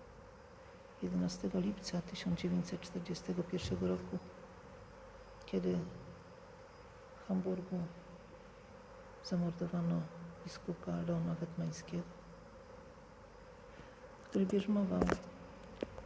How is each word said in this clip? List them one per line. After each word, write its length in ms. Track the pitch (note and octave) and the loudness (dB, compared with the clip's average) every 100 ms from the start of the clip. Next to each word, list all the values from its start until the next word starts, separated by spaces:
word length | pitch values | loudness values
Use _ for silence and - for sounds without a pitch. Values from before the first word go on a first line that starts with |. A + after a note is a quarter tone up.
| - - - - - - - - - - | -14 -14 -16 -16 -16 -16 -16 -14 -14 -2
jedenastego 580 | F3+ F3+ F3+ - G3 F#3 | 2 6 6 4 2 4
lipca 420 | F3+ G3+ - F3 | 4 2 0 0
tysiąc 380 | - F#3 - E3+ | 0 -2 2 4
dziewięćset 400 | F3+ F3+ F3+ F3+ | 4 4 4 0
czterdziestego 600 | - F#3+ F3 E3+ - F3+ | -2 -4 -2 -2 0 2
pierwszego 460 | E3+ F#3 - F#3 F3+ | 2 2 2 4 4
roku, 300 | F3+ F3+ F3+ - - - - - - - - - - - - - | 4 2 -4 -4 -12 -14 -14 -14 -14 -14 -14 -14 -14 -14 -14 0
kiedy 320 | F#3+ F3+ F3+ E3 - - - - - - - - - - - - - | 2 4 4 2 -4 -10 -12 -14 -16 -16 -16 -16 -16 -16 -16 -16 -10
w 120 | - | 0
Hamburgu 520 | F#3+ F#3 F3+ - F3+ E3 - - - - - - - - - - - - - | 2 4 2 0 0 -2 -6 -14 -14 -14 -16 -16 -16 -16 -16 -14 -14 -14 -10
zamordowano 760 | - F3+ F3 E3+ F3 F3 E3+ E3+ D#3+ E3+ E3+ - | 0 4 4 2 2 4 4 4 2 -4 -10 -10
biskupa 480 | - - - E3+ - E3+ | -10 -8 -4 -2 0 2
Leona 380 | E3 E3+ E3+ | 4 4 4
Wetmańskiego, 680 | E3 E3 E3 E3 D#3 - F3 - - - - - - - - - - - - - - - - - - - - - - - | 2 0 0 0 0 -2 -2 -2 -8 -14 -14 -14 -14 -14 -14 -14 -14 -16 -16 -16 -16 -16 -14 -14 -14 -14 -14 -14 -14 0
który 160 | G3+ F#3+ | 4 6
bierzmował 540 | G3+ G3 G#3 F#3+ F#3 - - - - - - - - - - | 6 6 6 6 8 8 6 2 -10 -12 -12 -10 -6 -6 -6